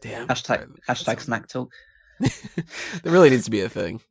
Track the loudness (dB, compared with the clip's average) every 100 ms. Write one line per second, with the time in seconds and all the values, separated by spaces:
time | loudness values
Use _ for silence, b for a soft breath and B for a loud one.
0 | -14 -10 -6 -6 -4 -6 -6 -14 -8 -6
1 | -4 -6 -6 -8 -8 -10 -10 b b b
2 | b b -4 -4 -14 -12 -10 -10 -12 -8
3 | 2 8 8 8 2 -2 -4 -6 -8 -8
4 | _